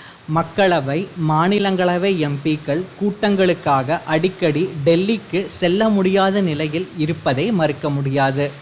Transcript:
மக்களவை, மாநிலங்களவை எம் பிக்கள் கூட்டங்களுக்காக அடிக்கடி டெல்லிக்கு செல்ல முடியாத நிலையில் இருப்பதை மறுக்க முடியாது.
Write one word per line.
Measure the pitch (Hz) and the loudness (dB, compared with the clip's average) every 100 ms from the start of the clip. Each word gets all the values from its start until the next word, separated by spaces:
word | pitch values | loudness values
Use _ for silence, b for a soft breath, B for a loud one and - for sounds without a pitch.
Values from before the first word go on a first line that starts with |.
| B B - 160 | B B -4 -2
மக்களவை, | 165 - 190 165 135 151 190 180 156 | -2 2 2 2 0 -4 -6 -4 0
மாநிலங்களவை | 156 180 202 196 185 180 175 196 180 147 | 2 2 2 0 0 0 0 0 0 -2
எம் | 143 | -2
பிக்கள் | 151 151 147 151 185 - | -2 -2 -2 -4 -6 -4
கூட்டங்களுக்காக | 202 202 208 196 180 165 151 135 131 165 - | -4 -2 0 2 2 0 0 0 0 -4 -2
அடிக்கடி | 156 185 185 165 147 185 165 139 | 0 0 0 0 0 -2 0 2
டெல்லிக்கு | 170 196 220 - 175 196 - | 2 2 -2 -4 -6 -6 -2
செல்ல | 175 190 220 202 | 0 2 2 2
முடியாத | 185 190 190 202 180 | 2 2 2 2 0
நிலையில் | 147 156 160 185 170 | 0 -2 -4 -6 0
இருப்பதை | 151 160 156 131 180 190 | 0 2 0 0 2 2
மறுக்க | 151 139 151 139 | 0 0 -2 -2
முடியாது. | 139 139 135 135 143 - | 0 2 2 2 -2 -4